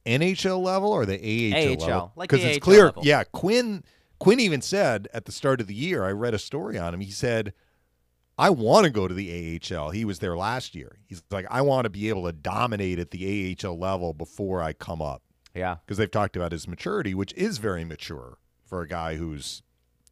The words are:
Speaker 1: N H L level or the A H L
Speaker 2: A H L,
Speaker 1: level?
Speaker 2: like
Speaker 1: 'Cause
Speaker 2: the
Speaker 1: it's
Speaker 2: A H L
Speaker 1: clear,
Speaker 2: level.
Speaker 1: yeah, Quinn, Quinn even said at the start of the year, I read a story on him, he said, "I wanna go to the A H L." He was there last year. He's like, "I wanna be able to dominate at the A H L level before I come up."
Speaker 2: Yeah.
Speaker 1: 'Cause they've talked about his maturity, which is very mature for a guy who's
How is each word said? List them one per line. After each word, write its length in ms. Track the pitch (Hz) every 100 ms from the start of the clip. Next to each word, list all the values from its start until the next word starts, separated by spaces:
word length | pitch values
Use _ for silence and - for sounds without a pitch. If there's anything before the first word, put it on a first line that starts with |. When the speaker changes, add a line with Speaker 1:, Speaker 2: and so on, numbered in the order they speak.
| 117
Speaker 1:
N 160 | 127
H 240 | 175 190 190
L 160 | 185
level 280 | 185 190 208
or 140 | 196
the 120 | 104 95
A 20 |
H 360 | 110 117 113
L 40 | 156
Speaker 2:
A 140 | 147
H 80 | 127
L, 60 | 82
Speaker 1:
level? 240 | 98 87 165
Speaker 2:
like 140 | 180
Speaker 1:
'Cause 100 | 202
Speaker 2:
the 60 | 170
Speaker 1:
it's 60 |
Speaker 2:
A 20 | 147
H 60 |
L 20 |
Speaker 1:
clear, 200 | 180 208 175
Speaker 2:
level. 160 | -
Speaker 1:
yeah, 200 | 143 139
Quinn, 600 | - - 180 240 233 190 - _ _ -
Quinn 220 | 180 254
even 220 | 214 143
said 460 | - 196 160 107 101
at 140 | 113 107
the 60 |
start 280 | - 139 131
of 60 | 98
the 80 |
year, 300 | 104 170 156 95
I 40 |
read 200 | 101 120
a 60 | 104
story 400 | - 143 202 110
on 160 | 85
him, 60 | 87
he 80 | 98
said, 420 | 101 123 113 101 - _ _ _ _ _ _ _ -
"I 100 | 170
wanna 400 | 143 110 196 175
go 180 | 107 92
to 60 |
the 160 | 90 95
A 40 |
H 360 | 87 82 82 -
L." 200 | 87 76
He 160 | 101 110
was 140 | 90
there 140 | 95
last 400 | 85 101 127 -
year. 220 | 170 58 - -
He's 160 | 87 -
like, 140 | 98 90
"I 100 | 123
wanna 300 | 143 131 113
be 180 | 95 107
able 160 | 98
to 80 | 87
dominate 640 | 80 80 101 120 104 95 87
at 120 | 87
the 160 | 90 95
A 240 | 101 95
H 120 | 87
L 160 | 98 85
level 360 | 92 95 87
before 480 | 78 80 - 98 92
I 100 | 80
come 300 | 76 - 82
up." 200 | 76 65 _ _ _
Speaker 2:
Yeah. 220 | 90 92 82 -
Speaker 1:
'Cause 120 | 104
they've 120 | 101
talked 240 | 110 98
about 160 | 92 85
his 140 | 82 90
maturity, 460 | 85 180 208 110
which 200 | 92 98
is 240 | - 220 127
very 260 | 107 87
mature 540 | 82 78 - 73 62 60 _ _
for 160 | - 92
a 80 | 78
guy 280 | 85 80 80
who's 460 | 82 73 - - _ _ _ _ _